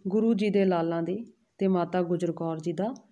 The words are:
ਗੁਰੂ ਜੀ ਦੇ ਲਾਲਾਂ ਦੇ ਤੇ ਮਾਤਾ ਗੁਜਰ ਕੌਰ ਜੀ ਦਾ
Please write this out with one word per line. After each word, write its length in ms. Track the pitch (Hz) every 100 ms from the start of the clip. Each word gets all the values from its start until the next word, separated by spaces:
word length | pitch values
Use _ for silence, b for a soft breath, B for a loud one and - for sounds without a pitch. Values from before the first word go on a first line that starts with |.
| 196
ਗੁਰੂ 260 | 208 226
ਜੀ 160 | 226 208
ਦੇ 140 | 202
ਲਾਲਾਂ 380 | 190 175 165 170
ਦੇ 220 | 165 196 233 - _ -
ਤੇ 100 | 196
ਮਾਤਾ 340 | 185 170 180
ਗੁਜਰ 300 | 175 175 170
ਕੌਰ 280 | 160 165 160
ਜੀ 120 | 165
ਦਾ 220 | 165 208 269 -